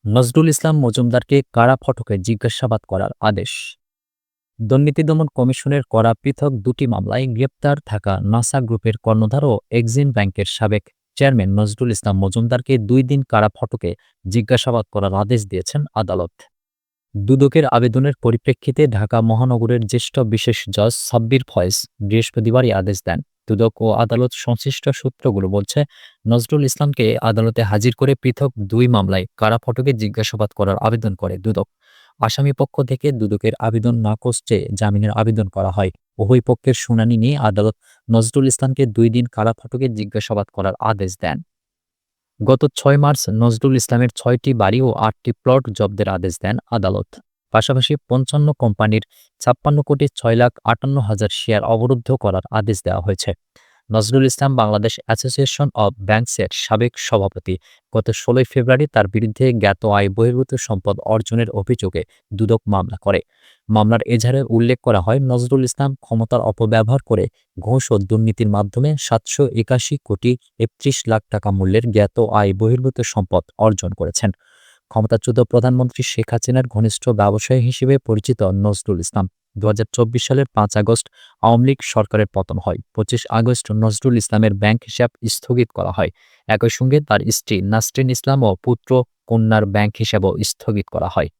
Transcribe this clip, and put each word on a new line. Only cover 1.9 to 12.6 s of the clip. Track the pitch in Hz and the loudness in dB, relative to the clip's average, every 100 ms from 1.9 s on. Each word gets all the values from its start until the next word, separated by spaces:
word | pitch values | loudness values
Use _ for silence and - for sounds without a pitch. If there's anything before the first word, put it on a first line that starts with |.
| 120 - 101 95 | -6 -4 -4 -2
জিজ্ঞাসাবাদ | 110 120 - 120 113 _ | -2 -4 -4 -4 -4 _
করার | 95 98 - | -4 -4 -2
আদেশ। | 107 101 92 - - - _ _ _ _ _ _ _ - | -2 -2 -6 -10 -14 -18 _ _ _ _ _ _ _ -10
দুর্নীতি | 110 135 147 143 | 0 2 2 0
দমন | 156 160 156 - | 0 0 0 0
কমিশনের | 127 127 139 143 123 | 0 0 -2 -2 0
করা | 113 113 113 | 2 2 0
পৃথক | 139 - 147 127 | -4 -2 -2 -2
দুটি | 104 120 127 | -4 -2 -2
মামলায় | 110 98 107 131 | -2 -4 -4 -4
গ্রেপ্তার | 113 139 _ 143 147 - | -2 -4 _ -2 -2 -4
থাকা | 104 101 95 98 | -6 -4 -2 0
নাসা | 113 117 139 | 0 0 -2
গ্রুপের | 117 113 113 110 | -2 -2 -2 -2
কর্ণধার | - 110 110 135 143 | 0 2 2 2 0
ও | 104 _ | 0 _
এক্সিম | 117 117 123 143 | -2 0 0 0
ব্যাংকের | 113 98 98 101 | 0 -2 -2 -6
সাবেক | - 110 104 _ _ _ - | -2 -2 -2 _ _ _ 0
চেয়ারম্যান | 139 123 98 98 | 2 4 2 2
নজরুল | 104 104 120 | 0 -2 -4
ইসলাম | 104 104 98 | -2 -2 0
মজুমদারকে | 98 113 113 123 | 0 0 -2 -2